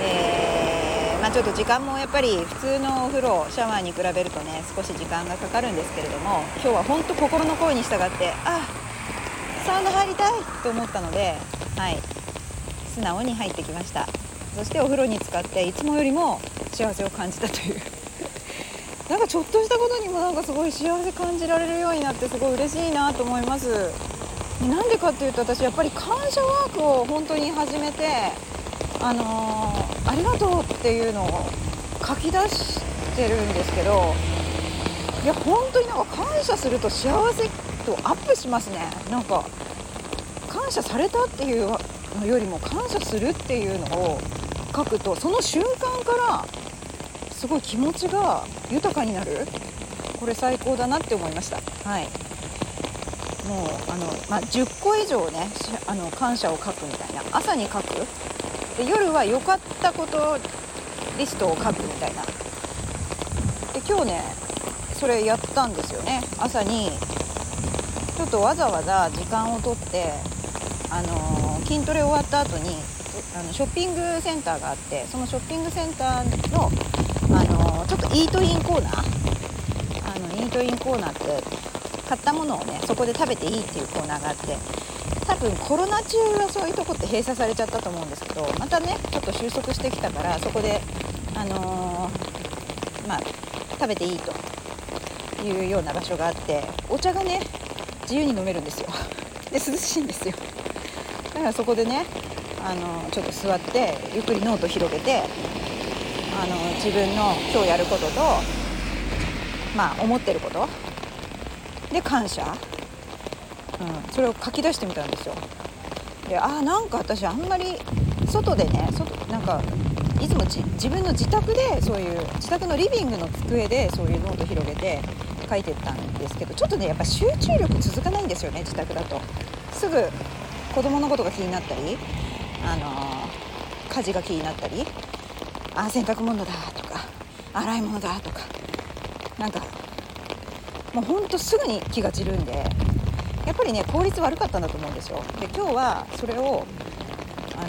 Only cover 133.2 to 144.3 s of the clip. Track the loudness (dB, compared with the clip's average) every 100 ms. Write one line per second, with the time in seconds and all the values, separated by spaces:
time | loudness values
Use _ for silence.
133.2 | -6 -8 -10 -10 -10 -10 -4 -2 0 0
134.2 | 0 0 -2 -4 -4 -4 -4 -6 -10 -10
135.2 | -10 -10 -10 -8 -6 -2 0 0 0 0
136.2 | 0 0 -2 -6 -8 -8 -8 -8 -8 -10
137.2 | -14 -14 -8 -4 0 0 0 -2 -2 -4
138.2 | -6 -8 -8 -10 -8 -8 -8 -10 -10 -10
139.2 | -10 -4 -4 -4 -6 -10 -10 -10 -10 -10
140.2 | -8 -8 -10 -12 -10 -12 -6 -2 2 2
141.2 | 2 -2 4 4 4 -2 -2 0 0 0
142.2 | 0 0 0 0 0 2 2 2 2 -2
143.2 | -2 -4 -2 2 2 2 2 2 2 4
144.2 | 2